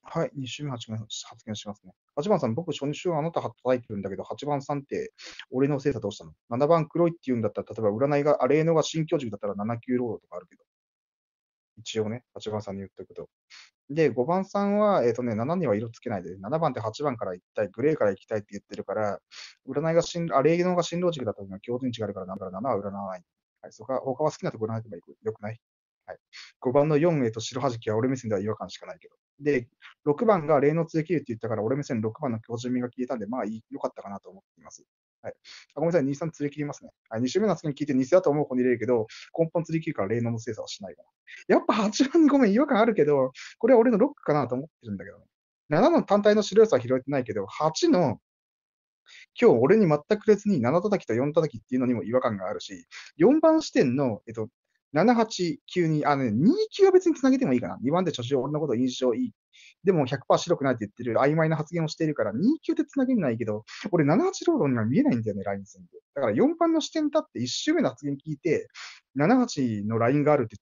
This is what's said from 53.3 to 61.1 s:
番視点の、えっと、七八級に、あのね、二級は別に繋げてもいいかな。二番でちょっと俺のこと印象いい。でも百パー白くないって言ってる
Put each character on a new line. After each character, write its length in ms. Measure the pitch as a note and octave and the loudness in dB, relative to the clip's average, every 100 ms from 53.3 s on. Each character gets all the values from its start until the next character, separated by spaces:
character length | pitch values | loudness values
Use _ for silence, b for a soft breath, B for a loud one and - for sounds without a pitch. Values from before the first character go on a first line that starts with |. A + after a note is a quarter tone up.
| D#4 | 6
番 220 | D#4+ D#4+ | 6 4
視 100 | D#4 | 2
点 220 | C#4 D3+ | 2 2
の、 280 | A#2 G#2+ G#2 - | 2 0 -2 -8
え 40 | |
っ 40 | |
と、 140 | A2+ A2 _ _ _ _ | -8 -8 _ _ _ _
七 220 | C#3+ G#3 | 2 4
八 460 | A#3 A3+ - F3 - _ | 4 2 0 -4 -4 _
級 200 | F3+ E3 | -2 0
に、 200 | D#3 C#3+ | 2 2
あ 100 | C#3 | 2
の 80 | |
ね、 60 | C3 | 2
二 220 | G#2+ F3 G4 A4 | 4 4 4 -2
級 160 | - G4 | 4 6
は 60 | |
別 180 | F#4 F4 | 6 4
に 40 | |
繋 160 | D#4 C4 | 2 2
げ 60 | C4 | 2
て 60 | |
も 80 | D3 | 2
い 60 | B2 | 0
い 20 | |
か 80 | F#2+ | 0
な。 80 | F#2+ | -4
二 80 | A#2 | 0
番 140 | E3+ | 0
で 80 | F3+ | 0
ち 80 | B2+ | -4
ょ 20 | |
っ 20 | A#2+ | -2
と 140 | C#3 | -2
俺 120 | C3 | 0
の 40 | D3+ | -4
こ 80 | D#3 | -2
と 80 | |
印 260 | A#2 B2+ B2 | 0 0 0
象 120 | B2+ | -2
い 140 | A2+ B2+ | 0 -4
い。 60 | _ _ B B B | _ _ B B B
で 80 | F3 | 0
も 140 | F3+ B2+ | 2 2
百 200 | C#3 - | -4 0
パ 100 | F3 | 0
ー 20 | |
白 180 | E3+ E3 | 2 0
く 80 | |
な 60 | C3+ | 0
い 40 | |
っ 20 | A#2 | -2
て 80 | G2+ | -4
言 40 | |
っ 20 | |
て 100 | _ | _
る 100 | B2 | -2